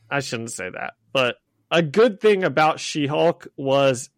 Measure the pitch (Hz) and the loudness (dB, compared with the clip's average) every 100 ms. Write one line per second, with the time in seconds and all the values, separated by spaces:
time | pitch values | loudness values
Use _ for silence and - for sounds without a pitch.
0 | _ 143 139 117 113 - 92 - - - | _ -6 -4 -8 -8 -10 -10 -10 -12 -14
1 | _ 135 123 - _ _ _ 160 156 190 | _ 0 0 -2 _ _ _ 0 0 2
2 | 240 196 214 196 175 135 156 147 - 160 | 2 4 2 2 0 2 2 0 -6 -4
3 | 139 156 165 170 - - 135 139 135 127 | -2 2 0 0 -10 -8 0 2 2 0
4 | - | -6